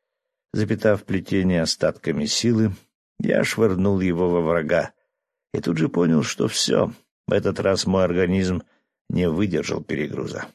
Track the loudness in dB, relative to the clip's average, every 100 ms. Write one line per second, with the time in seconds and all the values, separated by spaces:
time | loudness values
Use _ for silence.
0 | _ _ _ _ _ -4 -2 0 2 0
1 | 0 -6 -2 0 2 2 0 0 -2 -2
2 | -4 -4 -4 -2 0 2 2 -2 _ _
3 | _ -6 0 0 0 2 2 2 2 2
4 | 2 2 2 2 2 0 2 0 0 -8
5 | _ _ _ _ _ -6 -2 0 0 2
6 | 2 2 0 -2 -2 -2 0 2 2 -4
7 | _ _ -2 0 0 0 0 0 0 2
8 | 2 2 2 2 0 -2 -6 _ _ _
9 | -6 -2 0 0 0 -2 -4 -6 -6 -6
10 | -4 -6 -8 -8 -12